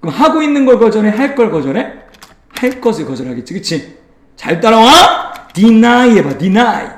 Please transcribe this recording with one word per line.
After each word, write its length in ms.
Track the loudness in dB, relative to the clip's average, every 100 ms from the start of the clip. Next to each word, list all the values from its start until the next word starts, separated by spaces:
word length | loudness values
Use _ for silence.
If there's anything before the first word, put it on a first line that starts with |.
그럼 140 | -8
하고 280 | 0 0 0
있는 220 | -2 0 2
걸 120 | 4
거절해? 320 | 2 2 -2
할 240 | -2 -4
걸 160 | -2 -2
거절해? 420 | -2 -4 -6 -8 -12 -20 _ -20 _ _ -6
할 220 | -6 -4
것을 240 | -4 -4
거절하겠지, 480 | -8 -10 -10 -12 -12
그치? 420 | -12 -8 -8 -10 -20 _ _ _ _
잘 240 | -6 -2
따라와! 720 | 2 4 4 4 2 0 -8 -16 -16
deny 640 | 0 4 4 4 4 4 2
해봐. 220 | 0 -4
deny. 480 | -2 0 0 -2 -8